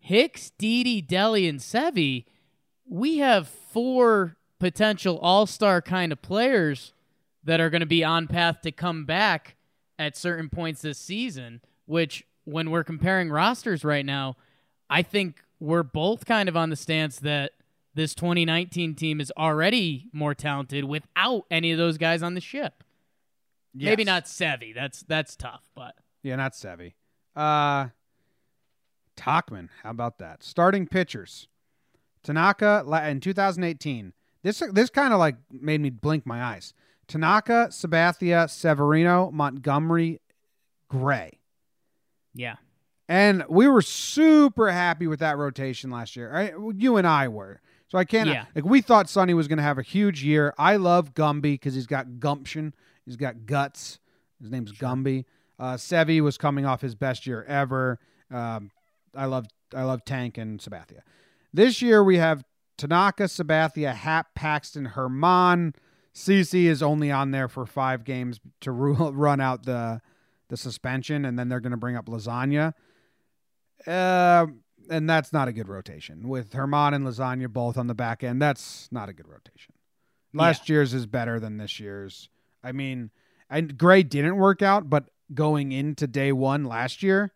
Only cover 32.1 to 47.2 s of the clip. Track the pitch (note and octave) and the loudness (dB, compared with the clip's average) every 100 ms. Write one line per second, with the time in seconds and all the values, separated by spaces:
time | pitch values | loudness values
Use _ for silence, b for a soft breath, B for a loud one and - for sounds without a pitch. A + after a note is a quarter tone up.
32.1 | _ - D3+ F3+ G3 G#3 G#3 C#3 D#3+ D3+ | _ -6 2 2 2 2 2 2 -2 -2
33.1 | C#3 F3 F#3+ G3 F3+ F3 D3+ D#3 B2 G2 | -4 -4 0 -2 0 -4 -6 -8 -8 -10
34.1 | - _ _ - G#3+ - G3 B3 - C#4 | -20 _ _ -6 -4 -2 2 2 2 2
35.1 | G#3 D#3+ A#2+ _ B2+ D3+ D3+ D3 A#2 C#3+ | 4 2 0 _ -10 -2 0 -2 -2 -2
36.1 | D#3 C3+ A#2+ B2 G2+ - _ _ _ _ | -2 -4 -6 -6 -8 -16 _ _ _ _
37.1 | D#3 D#3+ G#3 - A#3 A#3 - F3 E3 E3+ | -2 4 4 4 2 2 -2 -2 2 2
38.1 | E3+ F3 E3+ E3 - E3 C#3+ C#3+ D#3 E3+ | 2 2 2 2 0 0 2 4 4 6
39.1 | F3+ F#3 D3+ C#3+ C3 B2+ C#3 D#3+ E3+ E3 | 4 2 0 -2 -2 -2 0 2 2 0
40.1 | D#3+ _ _ _ _ _ _ _ C3+ C3+ | -4 _ _ _ _ _ _ _ -4 0
41.1 | C3 E2 - _ _ _ _ _ _ _ | -2 -4 -18 _ _ _ _ _ _ _
42.1 | _ _ B2+ A#2+ A2 _ _ _ _ - | _ _ -12 -12 -12 _ _ _ _ 0
43.1 | F3 G#3 F#3+ D3+ E3 C4 B3+ D#3+ - - | 4 6 4 4 6 8 8 4 -4 -6
44.1 | - D#4+ D4+ C#4+ A3 G#3+ F3 F3 E3 E3+ | 4 8 8 6 4 0 2 0 0 -4
45.1 | D3+ D#3+ C#3+ C#3+ C3+ C3+ B2 C3 A#2+ A2+ | -2 -2 0 -4 -4 -8 -8 -10 -10 -12
46.1 | B2 A#2 D3+ G3+ D#3+ G#3+ G3 B3+ A3+ F3 | -12 -8 -4 -4 -6 -10 0 4 6 6
47.1 | D3+ | 4